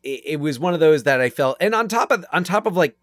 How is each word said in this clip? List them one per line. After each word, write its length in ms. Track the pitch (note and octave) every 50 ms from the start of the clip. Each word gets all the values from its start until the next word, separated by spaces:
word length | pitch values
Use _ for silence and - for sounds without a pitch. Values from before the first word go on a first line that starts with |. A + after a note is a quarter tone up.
it, 200 | - C3+ C3+ B2+ -
it 140 | - D#3 D3
was 180 | C#3+ D3+ C#3 A#2+
one 160 | D#3 F#3 F3
of 60 | E3
those 240 | D#3+ D#3 D#3 C#3+ A#2
that 180 | C#3+ C3+ B2+
I 80 | B2+ B2
felt, 280 | - - C#3+ C3 C3 -
and 140 | E3+ G#3 A3+
on 120 | A3 A#3 G#3+
top 220 | A3 A#3 - -
of, 160 | C4 G#3 - - -
on 100 | E3 F3
top 220 | F3+ F3+ G#3+ G#3+
of, 100 | A3 F3+
like, 220 | F3+ E3 D3 - _